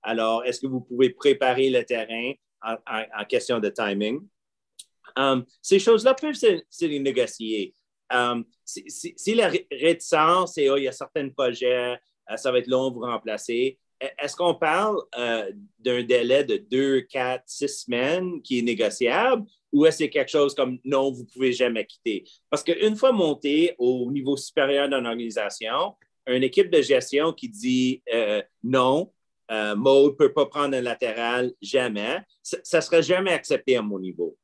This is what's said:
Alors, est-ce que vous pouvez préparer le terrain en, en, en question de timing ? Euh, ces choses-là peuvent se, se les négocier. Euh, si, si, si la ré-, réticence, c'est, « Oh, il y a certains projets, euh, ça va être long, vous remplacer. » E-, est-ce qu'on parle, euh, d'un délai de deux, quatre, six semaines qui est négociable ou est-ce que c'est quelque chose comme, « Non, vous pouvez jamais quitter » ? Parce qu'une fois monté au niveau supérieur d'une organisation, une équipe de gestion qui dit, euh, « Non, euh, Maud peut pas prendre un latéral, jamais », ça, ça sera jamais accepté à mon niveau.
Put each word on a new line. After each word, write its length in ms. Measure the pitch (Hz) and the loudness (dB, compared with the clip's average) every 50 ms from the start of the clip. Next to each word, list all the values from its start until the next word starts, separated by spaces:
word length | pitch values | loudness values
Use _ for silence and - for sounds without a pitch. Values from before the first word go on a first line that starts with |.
Alors, 420 | _ 107 113 113 113 113 113 117 120 | _ -4 -2 0 0 0 0 0 -2
est-ce 160 | 127 123 - | -4 -6 -4
que 80 | - 135 | -6 -6
vous 140 | 131 127 | -6 -6
pouvez 300 | 110 _ 123 120 135 123 | -6 _ 2 2 2 2
préparer 580 | 123 _ - 143 135 139 139 127 120 131 135 135 | 2 _ 2 2 4 4 2 0 2 2 2 2
le 140 | 127 123 110 | 2 0 0
terrain 480 | - 123 117 110 110 113 113 120 127 139 _ _ _ _ _ | 0 -4 -4 -4 -6 -6 -6 -6 -6 -8 _ _ _ _ _
en, 120 | - 110 113 | -8 -8 -8
en, 300 | 107 _ - 123 110 110 - - 107 | -8 _ -8 -8 -8 -8 -8 -8 -10
en 60 | 104 | -6
question 340 | - - 120 - - 123 117 | -2 -2 -2 0 0 -2 0
de 100 | 107 101 | 0 -2
timing ? 500 | - - 113 104 98 101 104 107 123 151 196 - _ _ _ _ _ _ _ _ _ _ - _ _ _ _ - _ 131 | -2 -2 -2 -2 0 -2 -2 -2 -2 -6 -8 -14 _ _ _ _ _ _ _ _ _ _ -20 _ _ _ _ -10 _ -2
Euh, 220 | 135 139 135 127 123 _ _ _ | 0 2 0 0 -2 _ _ _
ces 160 | _ - 196 196 | _ 2 2 4
choses-là 360 | 190 226 233 220 214 254 262 | 6 6 4 6 6 4 2
peuvent 180 | 262 - 302 285 | 2 0 -6 -4
se, 280 | 220 - 226 190 165 - _ | 2 2 2 2 2 -2 _
se 160 | - - 170 | -8 -4 -4
les 140 | 160 147 143 | -4 -2 -2
négocier. 760 | 135 139 127 123 123 117 - - 113 110 110 107 98 92 _ _ _ _ _ _ _ _ 127 | -2 -2 0 0 0 0 -2 -10 -6 -4 -4 -4 -4 -6 _ _ _ _ _ _ _ _ 0
Euh, 300 | 123 123 120 120 120 117 _ _ _ _ | 0 0 0 -2 -4 -6 _ _ _ _
si, 180 | - - - - - | -16 -16 -16 -16 -16
si, 260 | - - - 170 - | -16 -14 -14 -14 -14
si 180 | - - - 220 | -8 -4 0 2
la 120 | 233 220 180 | 2 2 2
ré-, 200 | 151 180 - _ | 0 -2 -6 _
réticence, 840 | - 127 139 165 170 165 - - - 156 156 160 170 185 185 170 - | -10 -2 0 0 0 0 -2 0 2 2 4 4 4 2 0 -2 -2
c'est, « 140 | - 143 135 | 0 2 2
Oh, 60 | 135 | 2
il 80 | 143 139 | 2 0
y 40 | 131 | -2
a 40 | |
certains 380 | 120 - 139 - _ 151 143 135 | -6 -6 -14 -8 _ -6 -6 -6
projets, 680 | 127 - 139 127 120 - 127 123 127 127 123 123 123 113 _ _ _ _ _ - | -4 -2 -2 -2 -2 0 0 0 0 0 0 -4 -6 -8 _ _ _ _ _ -12
euh, 60 | 107 | -12
ça 160 | 110 - 131 | -6 -4 0
va 80 | 123 127 | 0 0
être 80 | 123 123 | 0 2
long, 240 | 131 131 131 131 | 0 0 0 -2
vous 100 | 123 117 | -4 -6
remplacer. » 800 | 113 123 117 110 _ 113 107 107 - - 117 120 127 135 131 _ _ _ _ _ 135 | -6 -6 -6 -6 _ -6 -8 -6 -6 -4 -2 0 0 -2 -2 _ _ _ _ _ -12
E-, 40 | 135 - - | -12 -10 -8
est-ce 140 | 147 143 - | -8 -8 -4
qu'on 180 | - 175 175 160 | 0 0 0 2
parle, 440 | 170 - 156 156 180 202 214 214 - - _ - 120 | 2 0 0 2 2 0 0 -2 -4 -6 _ -8 -6
euh, 320 | 120 117 117 113 104 95 101 104 101 - _ _ | -2 -2 -2 -2 -2 -6 -10 -14 -18 -20 _ _
d'un 240 | 113 127 123 123 120 | _ -2 -2 -2 0
délai 400 | 113 123 123 120 120 127 143 143 | 2 2 2 4 4 2 2 2
de 140 | 127 107 95 | 2 -2 -4
deux, 440 | - 104 120 131 135 139 135 131 | -4 _ -2 0 0 2 0 0
quatre, 420 | 127 _ - 135 127 127 127 127 _ | -2 _ -6 -6 -4 -4 -4 -6 _
six 380 | _ - - 143 139 139 - - | _ -10 -6 -6 -6 -6 -8 -8
semaines 580 | - 120 120 127 139 165 185 185 185 175 151 | -4 -4 -2 0 0 -2 -2 -4 -6 -8 -10
qui 180 | - - 131 120 | -6 -4 -2 0
est 40 | 117 | 0
négociable 840 | 120 117 104 117 104 101 - 123 117 131 185 226 262 262 117 - - _ _ _ _ | 0 0 0 0 -2 0 0 0 2 2 2 2 2 0 0 -2 -8 _ _ _ _
ou 140 | - 143 151 | 2 4 6
est-ce 140 | 160 156 - | 6 4 4
que 40 | 156 | -2
c'est 60 | 139 | -2
quelque 220 | - 151 131 - | 0 -2 -2 0
chose 220 | - 151 143 139 139 | 2 2 2 2 2
comme, « 260 | - 135 127 127 123 _ | -2 -2 -2 -2 -8 _
Non, 260 | 131 139 135 135 139 | -2 0 0 0 0
vous 140 | 131 120 123 | -2 -6 -14
pouvez 280 | - _ 127 131 131 123 | -18 _ -2 0 0 2
jamais 320 | 123 127 120 117 110 104 | 2 0 0 0 -4 -6
quitter » ? 400 | _ - _ _ 117 107 95 - - - _ _ _ | _ -12 _ _ -6 -6 -6 -8 -12 -20 _ _ _
Parce 140 | - 151 - | -4 -4 0
qu'une 340 | - 170 - - 220 220 214 | -2 0 2 2 0 2 4
fois 160 | - 269 254 | 4 4 4
monté 640 | 208 180 156 143 - - 143 143 151 165 175 - _ | 4 2 0 0 0 0 0 2 4 2 2 0 _
au 340 | 123 123 127 127 123 123 | 0 0 2 0 -2 -2
niveau 240 | 139 143 131 131 143 | -4 -4 -2 -2 -2
supérieur 540 | 135 - - _ - 143 135 143 139 143 139 | -2 -4 -6 _ 0 2 2 2 0 0 0
d'une 160 | 139 131 120 | 0 -2 -2
organisation, 920 | 120 113 120 120 117 107 113 104 101 - - 113 110 120 143 175 202 - _ _ _ _ _ _ - | -4 -6 -6 -6 -6 -4 -4 -4 -4 -6 -8 -8 -4 -2 -2 -4 -4 -6 _ _ _ _ _ _ -2
une 160 | 123 127 131 | 0 0 0
équipe 260 | 127 - - 202 180 | 2 4 2 2 4
de 120 | 170 160 | 4 2
gestion 500 | 139 113 139 127 123 - - 139 151 165 | 4 4 2 2 2 2 0 0 0 0
qui 160 | 156 - - 120 | -2 -4 -12 -14
dit, 560 | 107 101 113 127 127 127 127 127 127 - _ - 113 | -12 -6 -2 0 0 2 2 0 -2 -4 _ -4 -2
euh, « 280 | 113 110 104 104 104 - _ _ _ - | -2 0 0 -2 -4 -4 _ _ _ -6
Non, 500 | 117 131 131 127 127 135 151 185 - _ _ _ _ _ _ _ - | 0 2 2 4 4 2 2 0 -4 _ _ _ _ _ _ _ -8
euh, 220 | 113 110 107 104 107 | -6 -4 -2 -2 -2
Maud 420 | 104 123 135 135 139 139 143 139 139 | 0 2 4 6 8 6 6 4 4
peut 160 | 151 135 - | 2 2 4
pas 140 | 156 143 - | 2 -2 0
prendre 280 | - 147 143 139 139 | 0 -2 -2 0 0
un 60 | 127 | -2
latéral, 720 | 123 123 117 - - 117 107 117 117 120 120 123 127 123 - _ | -2 -4 -4 -4 -4 -4 -4 -2 -2 -2 0 -2 -2 -4 -4 _
jamais », 580 | - 101 - 135 127 120 107 104 104 113 143 185 208 _ _ _ _ | -14 -2 0 0 0 0 -2 -4 -4 -4 -4 -6 -8 _ _ _ _
ça, 140 | - - - - | -10 -10 -10 -8
ça 180 | - - 165 | 0 0 0
sera 180 | 156 - - 165 | 0 4 2 2
jamais 320 | 156 135 180 185 190 190 | 4 4 0 0 2 0
accepté 460 | 175 143 - - 147 127 - - 127 120 | -2 -2 0 -2 -2 -2 2 2 0 2
à 40 | |
mon 180 | 107 107 101 95 | 2 -4 -6 -6
niveau. 380 | 92 92 85 80 87 80 - _ | -8 -10 -6 -6 -6 -6 -6 _